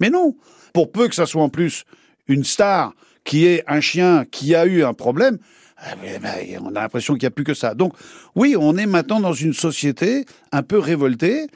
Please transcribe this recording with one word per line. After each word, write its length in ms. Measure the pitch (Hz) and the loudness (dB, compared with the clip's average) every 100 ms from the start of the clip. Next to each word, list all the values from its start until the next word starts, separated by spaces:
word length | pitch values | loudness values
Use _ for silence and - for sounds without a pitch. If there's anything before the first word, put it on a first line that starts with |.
mais 100 | 214 | 0
non. 240 | 359 330 - _ _ _ | 2 2 -2 _ _ _
Pour 180 | 180 143 | 0 0
peu 160 | 214 240 | 0 0
que 80 | |
ça 120 | - 156 | 0 -2
soit 140 | 160 | 0
en 60 | 147 | 0
plus 360 | 156 170 - - _ _ _ - | 0 -2 -4 -14 _ _ _ -2
une 160 | 139 | -2
star 520 | 131 - 202 185 120 - _ _ | 0 0 2 2 -2 -8 _ _
qui 240 | - 151 170 | -4 2 4
est 160 | 170 - | 2 0
un 120 | 147 | -2
chien 440 | - 151 180 160 120 | -2 0 2 2 0
qui 280 | - 139 165 | -6 0 2
a 100 | 175 | 4
eu 160 | 175 | 2
un 100 | 131 | 0
problème, 460 | - 120 143 269 202 - _ _ _ - | 0 -2 2 0 0 -8 _ _ _ -18
eh 320 | 92 95 92 | -16 -14 -12
ben, 420 | 104 92 90 92 | -10 -10 -10 -12
on 40 | - 101 | -10 -6
a 40 | |
l'impression 320 | 113 120 131 | -6 -4 -2
qu'il 100 | 131 | -2
n'y 20 | 127 | -2
a 40 | |
plus 140 | - | 2
que 80 | 147 | 0
ça. 220 | 143 117 | 2 -4
Donc, 180 | 113 185 - - - - 185 | 0 -2 -2 -18 -20 -6 2
oui, 200 | 285 208 | 2 4
on 160 | 151 180 | 2 2
est 80 | 208 | 2
maintenant 340 | 175 - 220 | 0 0 -2
dans 140 | 185 | 0
une 180 | 135 156 | -2 -2
société 720 | - 165 - 147 120 180 269 - _ _ | -2 -2 -2 -4 -2 -2 -2 -6 _ _
un 120 | 139 | -6
peu 160 | - 202 | 0 0
révoltée. 680 | 147 160 135 120 170 285 302 | 0 0 0 0 -2 -2 -6